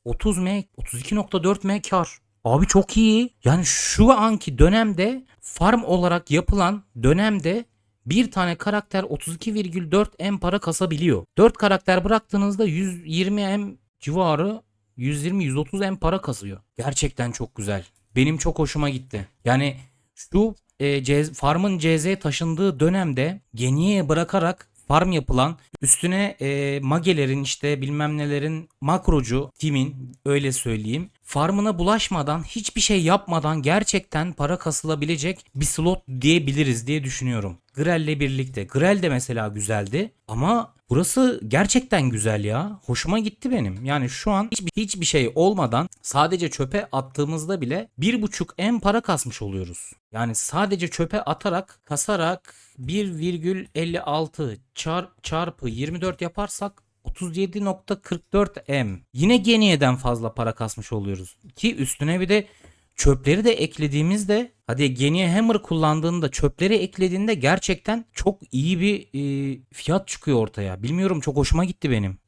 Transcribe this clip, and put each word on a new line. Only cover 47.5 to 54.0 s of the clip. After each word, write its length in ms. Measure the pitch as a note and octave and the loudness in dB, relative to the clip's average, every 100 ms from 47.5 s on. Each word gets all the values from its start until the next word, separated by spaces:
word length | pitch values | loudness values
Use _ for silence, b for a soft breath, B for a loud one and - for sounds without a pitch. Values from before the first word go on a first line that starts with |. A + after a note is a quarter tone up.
| F#3+ | -4
bile 280 | B2 E3 A3+ - | -4 -6 -8 -4
bir 240 | F3+ A#3+ | 0 0
buçuk 360 | G#3 - E3+ - | -2 -4 -8 -4
M 220 | G3 A#3 | -2 0
para 220 | G3+ A#3 | 0 0
kasmış 400 | - D#3+ A#2+ - | 0 -2 -4 -8
oluyoruz. 500 | G#2 F#2+ F2 F2 - - _ | -6 -6 -8 -10 -16 -20 _
Yani 240 | A2 A#2 A2 | -6 -4 -4
sadece 520 | - D#3 G3+ F#3+ E3+ | -4 -2 -2 -2 -4
çöpe 340 | - E3 G#3 | -4 -4 -4
atarak, 580 | - D#3+ G3+ F3 F#3+ _ - | -4 -4 -4 -4 -6 _ -8
kasarak 720 | C#3+ - G3+ E3 - - - _ - | -4 -2 0 0 -4 -10 -20 _ -12
bir 400 | B2+ F#3+ G3+ D#3+ | -6 -4 -4 -4
virgül 480 | E3+ F3 E3+ F#3+ F#3+ - | -4 -2 -2 -4 -6 -6
elli 260 | E3 E3+ | -4 -4